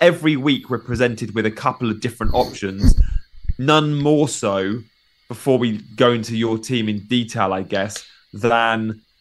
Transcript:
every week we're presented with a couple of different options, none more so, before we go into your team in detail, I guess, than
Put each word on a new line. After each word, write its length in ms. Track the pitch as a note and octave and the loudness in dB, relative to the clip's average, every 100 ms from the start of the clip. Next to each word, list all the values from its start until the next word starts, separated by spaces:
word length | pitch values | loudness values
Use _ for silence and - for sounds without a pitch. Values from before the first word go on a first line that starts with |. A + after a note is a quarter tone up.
every 360 | F3 E3+ D#3 C#3+ | 2 4 0 0
week 320 | C#3+ C3+ - | 0 -2 -2
we're 100 | A#2 | -6
presented 540 | - A#2 B2 A2+ A2+ | -4 0 0 0 -6
with 140 | G#2+ A2 | -2 -2
a 40 | |
couple 400 | A2 C3+ - A#2+ | -2 -4 -2 -4
of 80 | G#2 | -4
different 340 | A2 - G#2+ | -6 -2 0
options, 680 | B2 B2 - G2 G2 F#2 - - - - - - - | 0 0 -4 -8 2 6 6 4 0 -4 -8 -6 -2
none 380 | C3+ D#3 D3+ | 2 4 2
more 320 | D3 D3 D3+ C#3+ | 0 2 2 2
so, 540 | - G#2+ G2 F#2+ A#2+ - _ _ _ - | -2 -2 -2 -2 -4 -10 _ _ _ -16
before 300 | A#2+ C#3 C3 | -6 0 2
we 200 | A#2+ G#2+ - | 2 -4 -6
go 160 | A2 B2 | 2 2
into 260 | A#2+ G#2+ A2+ | 2 -2 -4
your 220 | A2+ A2 | -2 -2
team 300 | - B2+ G#2+ | -4 -4 -2
in 180 | G#2 G2 | -4 -2
detail, 460 | B2 A2+ A#2 G2 | -2 -2 -2 -2
I 100 | F#2+ | -2
guess, 420 | E2+ G2 G#2 - - _ _ | -4 -4 -4 -8 -16 _ _
than 680 | G#2 A#2 A#2 A#2 A2+ A2 A2 _ _ | -4 0 2 2 0 -4 -8 _ _